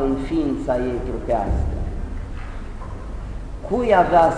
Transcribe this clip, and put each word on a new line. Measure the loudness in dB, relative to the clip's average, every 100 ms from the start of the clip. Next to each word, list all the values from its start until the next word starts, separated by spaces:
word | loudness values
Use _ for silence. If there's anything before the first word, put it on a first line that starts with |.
| 0
în | 0 0
ființa | 0 0 0 0 0
ei | 0 -2 -4
trupească. | -4 0 0 2 0 0 -2 -4 -4 -6 -6 -6 -8 -8 -8 -8 -10 -10 -10 -8 -8 -8 -8 -10 -10 -4
Cui | 0 4 6
avea | 6 6 6